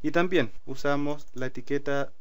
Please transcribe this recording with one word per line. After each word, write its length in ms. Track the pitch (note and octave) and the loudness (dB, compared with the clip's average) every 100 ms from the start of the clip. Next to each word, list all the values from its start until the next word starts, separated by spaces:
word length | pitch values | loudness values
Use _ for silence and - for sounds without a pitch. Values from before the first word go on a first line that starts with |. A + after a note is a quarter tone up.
Y 80 | D3+ | 2
también 420 | D#3+ F3+ F#3 A#2 - - | 2 4 4 2 -2 -4
usamos 600 | C3+ C#3+ C#3+ D3 D3 - | 0 2 2 0 -2 -4
la 120 | B2 C3 | -4 -4
etiqueta 640 | - - C#3+ C#3+ C#3+ C3+ - | -4 -2 -2 0 0 0 -4